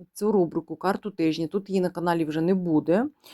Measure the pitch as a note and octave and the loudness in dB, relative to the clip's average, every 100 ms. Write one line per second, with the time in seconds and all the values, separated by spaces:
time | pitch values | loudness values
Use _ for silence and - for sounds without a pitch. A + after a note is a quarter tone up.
0 | F3+ - G#3 G#3+ E3+ D#3 - D#3+ F3+ G3+ | -18 -4 0 2 2 0 -6 -4 -2 -2
1 | G#3 - D#3+ D#3 D#3+ G3+ G3 F#3+ F3+ F3 | -4 -2 0 0 -2 -4 -2 -2 0 -2
2 | F3 E3+ D#3 D#3 E3 F#3+ F3 D3+ - F#3 | -2 0 0 0 0 0 2 0 2 2
3 | D4 - - | 0 -6 -20